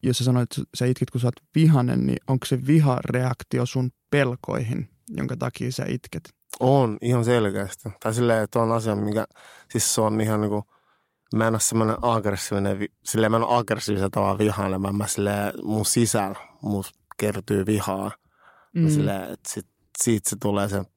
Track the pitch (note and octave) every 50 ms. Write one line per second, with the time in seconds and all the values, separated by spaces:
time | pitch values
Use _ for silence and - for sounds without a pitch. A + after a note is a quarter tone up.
0 | - - B2 - B2 B2+ B2+ B2 A#2+ A#2 - - C3 _ - - B2+ B2 B2+ -
1 | C3 - - B2 A#2+ A#2+ A#2 - _ _ _ D#3 D#3+ D#3 D#3 C3+ B2 B2 A#2+ B2
2 | B2 C3+ - - _ - C3 B2+ - - - B2+ B2+ C3 D3 D#3+ D3+ C#3 B2+ B2
3 | - - B2 B2 B2+ B2+ B2+ _ - _ - B2+ B2 B2 - C3 B2+ B2 - _
4 | _ _ - C#3+ C#3 B2+ B2 - - - - B2+ B2+ A2 - - - - _ _
5 | _ - A3+ - C#3 B2+ B2+ A#2 - B2+ - - - B2 B2+ - - - C3 B2+
6 | - - - D#3+ - - _ _ _ _ - - B2+ C3 C3+ C#3 C3 A2+ G#2 -
7 | - A#2+ B2 A#2+ A2+ A2+ B2 A#2+ A2 G2+ G2 G#2 G2+ G2 - - - A2+ G2+ _
8 | - A2 A2 A#2 B2 A#2+ A2+ A2+ G#2+ G2+ - B2 A#2 A2+ A2+ A#2 A2 A2+ G#2 G#2
9 | G#2 G#2 G#2 A2 - - _ - - - - - - _ - A#2 A2 - - -
10 | A2 A2 A2 G#2+ A2 A2 A2 G#2+ G#2+ G#2 G#2 G#2 G#2+ _ _ _ _ _ _ _
11 | _ _ _ _ _ _ - A2 A2+ A2+ A2+ A2 - - - A2+ A2+ A2 A2 -
12 | A2+ A#2+ A2+ A2+ G2 G#2 G2+ F#2 - - G#2 G2+ G2 G2 G2+ G2 G2+ - _ _
13 | _ - - A2 A2 G#2+ A2 A#2 A2+ - A#2+ A#2+ A#2 - A2+ A#2 - - G#2 F#2+
14 | G2 G2 - G#2+ G2+ G2 G2 G2+ G#2+ G#2+ G2 G2 G2+ G2 F#2+ F#2+ G2 G2 G2 G2+
15 | G2+ G2 - - G2+ G2+ G2+ G#2 G#2 G2+ - - - - G#2+ G#2+ G#2 - - B2
16 | A#2 G#2+ - A2+ G2+ F#2+ G#2 - - - _ _ - G2 G#2 G2 F#2+ - _ _
17 | _ _ - _ - G#2 G2+ G2+ F#2+ - G#2 G2+ F#2+ G2 G#2+ G2+ F#2+ - F#2+ F#2+
18 | G2 G2+ - _ _ _ _ _ _ - _ _ _ _ _ F3 E3 D#3 D3+ D3+
19 | - G2+ G2 F#2+ F#2+ - - - _ - - - - _ _ _ _ _ _ -
20 | - - A2+ G#2+ - - - G2 - G#2 G2+ G2 G2+ G2+ G2 G2 F#2+ - _